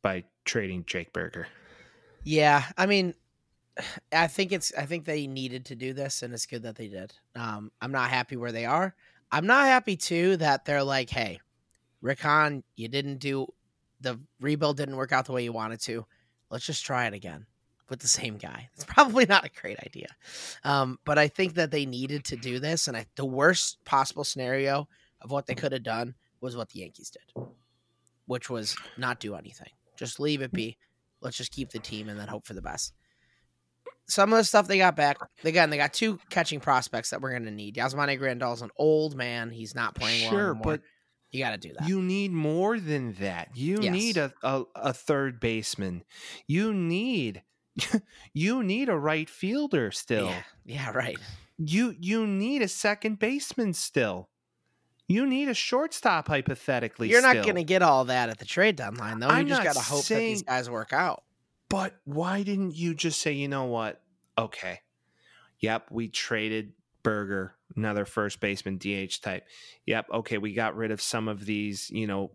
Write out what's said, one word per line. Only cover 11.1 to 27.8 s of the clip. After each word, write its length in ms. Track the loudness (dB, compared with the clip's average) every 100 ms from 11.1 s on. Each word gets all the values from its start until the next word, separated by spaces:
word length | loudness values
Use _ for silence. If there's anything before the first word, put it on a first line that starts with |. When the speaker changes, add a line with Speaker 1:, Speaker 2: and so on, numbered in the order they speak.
Speaker 2:
Hey, 300 | -2 -4 -6 _ _ _ _ _ _
Rick 200 | -4 0
Hahn, 420 | 4 4 4 0 -10 -10
you 120 | -4
didn't 300 | -4 -4 -4
do, 280 | -4 -2 -4 -10 _ _ _ _
the 200 | -6 -6 -12 _
rebuild 360 | -2 2 2 0
didn't 200 | -4 -4
work 160 | 0
out 120 | 0
the 80 | 2
way 120 | -2
you 80 | -2
wanted 280 | -4 -6 -6
to. 220 | -6 -6 -10 _ _ _ _
Let's 140 | -8 -6
just 180 | -6
try 220 | -2 -2 -2
it 80 |
again 320 | -4 -12 -14 -18 _ _ _ -12
with 100 | -4
the 80 | 0
same 280 | 0 0 -8
guy. 320 | -12 -12 -14
It's 100 | -16
probably 420 | 4 6 6 6 4
not 180 | 4
a 60 | 2 -8
great 200 | -12 -12
idea. 260 | -14 -14 -16 -18 -18 -14 -14 -6
Um, 360 | 0 0 0 -4
but 140 | 0 4
I 80 | 4
think 260 | 2 0
that 180 | 0 0
they 120 | 0
needed 400 | -4 -4 -6 -6 -6
to 100 | -8
do 240 | -6 -4
this, 260 | -2 -2 -2
and 100 | -4
I, 100 | -8 -6
the 80 | -4
worst 580 | 4 6 6 0 -6
possible 380 | 0 2 2 -2
scenario 640 | -6 -4 -2 0 0 0 -4 _ _ _
of 100 | -6
what 140 | -6 -4
they 80 | -4
could 160 | -4
have 100 | -4
done 320 | -4 -4 -6 -10 _ _
was 160 | -10 -8
what 120 | -10
the 80 | -12
Yankees 300 | -16 -16 -18
did, 340 | -18 _ -16 -16 -18 _ _